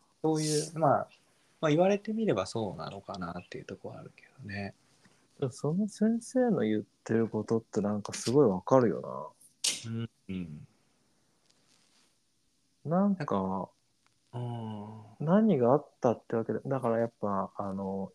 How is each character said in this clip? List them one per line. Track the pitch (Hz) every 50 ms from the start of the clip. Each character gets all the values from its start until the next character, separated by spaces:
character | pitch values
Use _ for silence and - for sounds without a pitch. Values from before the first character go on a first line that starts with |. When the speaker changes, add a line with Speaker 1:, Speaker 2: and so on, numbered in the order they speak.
| _ _ _ _ -
Speaker 1:
そ | 156 160
う | 156
い | 156 151 151 147 151 -
う、 | 160 156
ま | 160 143 120 98
あ、 | - - - _ _ _ _ _ _ _ _ -
ま | - 156
あ、 |
言 | 147 160
わ | 180 190
れ | 202 202
て | 202 220 214
み | 220 226
れ | 196 131
ば | 98 92
そ | - - 117 110 95 80
う |
な | 87 - -
の | 95 98
か | - - 95 95
な | 90 85 80 90
っ | 92 -
て | - -
い |
う | 90
と | - 95 -
こ | - 107
ろ | 117
は | -
あ | -
る | - -
け | _ - - _ -
ど | 120 104
ね。 | 98 101 101 95 - _ _ _ _ _ _ - _ _ _ _ _ - - 127
Speaker 2:
そ | - - - 143 160
の | 185 214 202
先 | - - 208 220 233 233
生 | - - - 254 247 240
の | 190 135
言 | 110 107 107 107
っ | 104 _ _ _ -
て | - 113
る | 113 113 107
こ | - 110 104
と | - 117 110
っ |
て | - _ - 107
な | 98 101
ん | 107 104
か | 101 - -
す | - - 113
ご | 117 147 143
い | 110
わ | 92 90
か | - - 131 131
る | 123 104
よ | 71 62 - - 64 67 76 - - _ _ _ _ _ - - - - - 113
な。 |
Speaker 1:
う | 113
ん、 | 113 117 - _ _ _ -
う | 95
ん。 | 92 87 80 76 76 - - _ _ _ _ _ _ _ _ _ _ _ _ _ _ _ _ _ _ _ _ _ _ _ _ _ _ _ _ _ _ _ _ _ _ _ _ _ _ _ _ _ _ -
Speaker 2:
な | 139 165 185 202
ん | 202 196
か、 | 180 147 - - 98 95 92 95 95 92 - _ _ _ _ _ _ _ _ _ _ _ _ -
Speaker 1:
う | 123
ん。 | 120 120 120 117 113 110 107 107 104 107 110 110 107 - - -
Speaker 2:
何 | 143 156 180 214 226 220 175 131
が | 120 117 135
あ | 147
っ | - - _ -
た | - 123
っ | 107 - -
て | - 120
わ | 113 113
け | - 110
で、 | 107 -
だ | 131 139 131
か | 123 117
ら | 113 113
や | 117 117
っ | - -
ぱ、 | - 101 101 95 95 - - -
あ | 101 98 95
の、 | 98 98 95 98 98 95 -